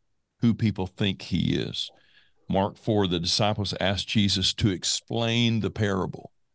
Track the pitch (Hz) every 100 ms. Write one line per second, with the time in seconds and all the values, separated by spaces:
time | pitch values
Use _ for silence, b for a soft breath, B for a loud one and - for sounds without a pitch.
0 | _ _ _ _ 117 107 110 98 92 -
1 | 101 - - 87 80 76 53 - - b
2 | b b b b - 92 101 - - 107
3 | 95 87 87 - 107 107 98 - 92 101
4 | - 113 101 95 - - 117 85 - -
5 | - 117 117 117 117 113 98 - 104 95
6 | 90 - - _ _